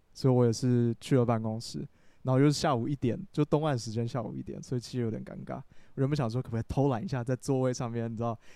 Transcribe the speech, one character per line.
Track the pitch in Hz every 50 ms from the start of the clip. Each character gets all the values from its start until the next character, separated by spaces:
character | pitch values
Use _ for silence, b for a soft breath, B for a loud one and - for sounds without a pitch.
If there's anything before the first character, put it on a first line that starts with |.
| _ _
所 | - - - 135
以 | 127
我 | 123 123
也 | 117
是 | 110 - 127 123 123 120 120 117 113 -
去 | - - 143
了 | 127 120
办 | 113 117 113
公 | 110 110 110 113
室， | - - - 143 143 - b b b b b b
然 | b 127
后 | 131 131
又 | 143
是 | 151
下 | 139 - - 160 135
午 | 117 117
一 | 135 147
点， | - - 117 107 - - -
就 | - 147 147
东 | - 156 147 156
岸 | 156 139
时 | 117 110 113
间 | 107 117 117
下 | 113 - 123
午 | 113 123
一 | 131 131
点， | 131 - - 98
所 | - - 135 120
以 |
其 | - -
实 | - 127
有 | 120 113
点 | 107 131 -
尴 | - 95 - -
尬。 | - 127
我 | 135 - - - - - - - -
原 | 135 135
本 | 151
想 | 151 131 110
说 | 113 127
可 | 127 -
不 | 113
可 | 113
以 | - -
偷 | - 139 135 143
懒 | 127 107 185
一 | 196
下， | 143 123 117
在 | 123 127
座 | - - - 135 131
位 | 131 127 127
上 | - 127 117
面， | 117 117 113 117
你 | 113
知 | 107
道， | 117 117 110 b b b b